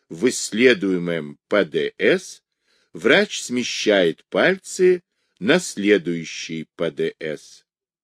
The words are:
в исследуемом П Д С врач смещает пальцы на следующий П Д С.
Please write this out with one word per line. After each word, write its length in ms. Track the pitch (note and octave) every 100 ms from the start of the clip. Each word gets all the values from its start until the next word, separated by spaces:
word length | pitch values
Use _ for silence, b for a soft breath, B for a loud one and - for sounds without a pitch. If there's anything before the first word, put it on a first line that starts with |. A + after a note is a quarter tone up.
| -
в 200 | D#3+ -
исследуемом 1080 | - - G#2 B2+ G#2+ F#2+ F2+ F2 E2 D2 D2 _
П 180 | G#2 E2+
Д 280 | D#2+ C#2+ -
С 460 | G#2 F3+ - - _ _ _ _ _
врач 480 | E2+ A2 E3+ G#3 -
смещает 840 | - B2 A#2+ - A2 G2+ F2 D#2 _
пальцы 760 | F#2 C#3+ F#3+ - - F3+ F3+ - _ _ -
на 220 | G2 F3
следующий 1080 | - - G#2 G2+ E2 E2+ D#2+ - - D#2+ D#2 -
П 140 | E2
Д 240 | D2 D#2+ -
С. 440 | D#2 D2 - - _ _ _ _